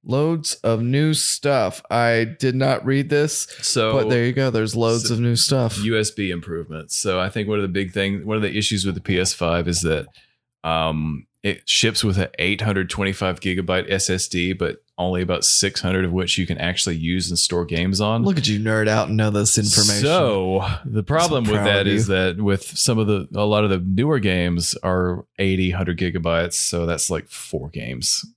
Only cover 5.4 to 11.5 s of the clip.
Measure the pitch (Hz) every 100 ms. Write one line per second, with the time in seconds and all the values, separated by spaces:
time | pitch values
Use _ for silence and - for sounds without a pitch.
5.4 | - 135 113 101 107 110 107 - 98 87
6.4 | 87 82 78 78 76 - 104 92 95 110
7.4 | 104 104 98 92 92 98 98 98 92 107
8.4 | 104 98 107 101 95 90 - 90 92 -
9.4 | 85 85 85 85 85 78 - - _ _
10.4 | _ _ 80 80 80 78 78 71 - _
11.4 | 101